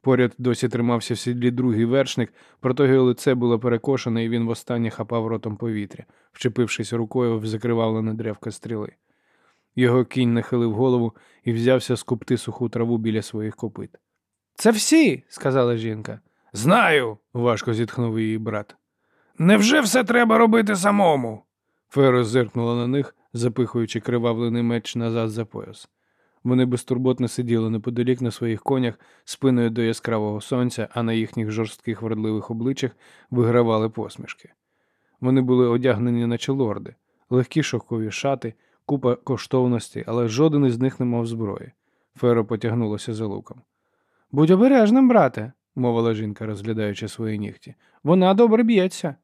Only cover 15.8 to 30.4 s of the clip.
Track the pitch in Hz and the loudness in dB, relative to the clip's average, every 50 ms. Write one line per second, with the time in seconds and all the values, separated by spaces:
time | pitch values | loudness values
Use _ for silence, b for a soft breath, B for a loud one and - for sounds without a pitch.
15.8 | 110 113 110 107 104 - 107 107 _ _ _ _ _ _ - 104 110 147 190 247 | -4 -6 -8 -8 -10 -12 -14 -14 _ _ _ _ _ _ -10 -2 2 2 4 4
16.8 | 233 175 156 143 127 113 107 _ _ _ _ 123 120 123 113 104 - 127 113 107 | 4 4 2 2 2 0 -6 _ _ _ _ -2 0 0 0 0 -2 -4 -2 -2
17.8 | 117 110 - - 120 117 110 113 113 110 110 110 110 113 107 104 104 _ - _ | -2 -4 -4 -4 -4 -2 -2 -2 -2 -2 -2 -4 -4 -6 -6 -6 -8 _ -20 _
18.8 | _ _ _ _ _ _ _ _ _ _ _ _ 160 175 208 214 208 226 277 311 | _ _ _ _ _ _ _ _ _ _ _ _ 4 4 6 6 6 4 4 4
19.8 | 262 196 175 254 240 185 233 240 240 220 220 226 233 226 214 233 220 202 208 190 | 2 2 2 0 2 2 2 2 4 4 4 4 6 6 6 4 2 2 -2 0
20.8 | 175 214 208 202 196 170 151 139 120 113 110 104 _ _ _ _ _ _ _ _ | 0 2 2 4 4 4 4 2 0 -4 -8 -10 _ _ _ _ _ _ _ _
21.8 | _ _ - 139 139 135 123 123 120 107 113 131 120 107 - 123 117 117 120 120 | _ _ 2 4 4 6 6 4 2 2 2 2 0 2 -2 -2 -2 0 -2 -2
22.8 | 120 123 131 143 135 - _ _ _ _ - 117 117 123 107 - 123 110 - 120 | -2 -2 -2 -2 -2 -4 _ _ _ _ -6 -2 -2 -2 0 0 -2 0 0 -2
23.8 | 113 110 - 117 - - 120 120 117 117 117 113 120 117 117 120 120 117 117 117 | -2 -2 -4 -6 -4 -2 -2 0 0 0 -2 0 -2 -2 -2 0 0 0 -2 -2
24.8 | 113 - - 123 117 117 113 117 113 110 107 113 113 110 - 107 104 107 104 - | -6 -6 -6 -4 -4 -2 -2 -2 -4 -4 -4 -6 -8 -8 -10 -14 -14 -14 -18 -20
25.8 | - _ _ _ _ _ _ _ _ _ _ _ _ 123 127 127 127 127 123 120 | -20 _ _ _ _ _ _ _ _ _ _ _ _ 0 2 2 2 2 0 -4
26.8 | - - 127 120 127 127 127 - 127 113 - - 123 117 117 113 110 113 113 110 | -4 -4 -4 -2 0 0 0 0 -2 -6 -4 -6 -2 0 0 0 0 -2 -4 -4
27.8 | 98 127 120 117 123 123 127 123 127 117 110 - 123 117 110 104 _ - 139 131 | -6 -6 -4 -2 0 -2 -2 -2 -2 -6 -6 -4 -4 -4 -4 -4 _ -2 -2 0
28.8 | 127 120 107 b b b b b b - - - - 135 127 120 120 117 113 120 | 0 -2 -4 b b b b b b -18 -12 -2 0 2 2 4 2 0 0 0
29.8 | 117 113 113 - - - 113 110 107 104 104 104 | 0 -2 -2 -2 -4 -4 -2 -2 -2 -4 -4 -6